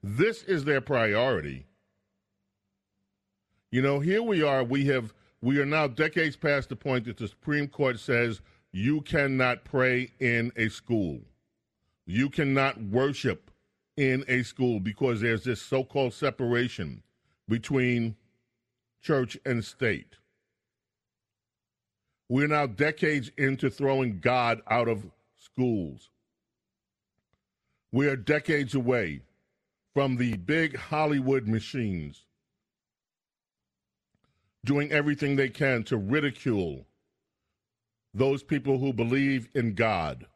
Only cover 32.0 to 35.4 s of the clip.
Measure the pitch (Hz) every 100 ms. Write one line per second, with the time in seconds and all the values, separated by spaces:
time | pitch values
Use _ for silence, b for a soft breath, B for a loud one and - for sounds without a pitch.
32 | 76 71 _ _ _ _ _ _ _ _
33 | _ _ _ _ _ _ _ _ _ _
34 | _ _ _ _ _ _ 113 143 147 151
35 | 147 143 143 139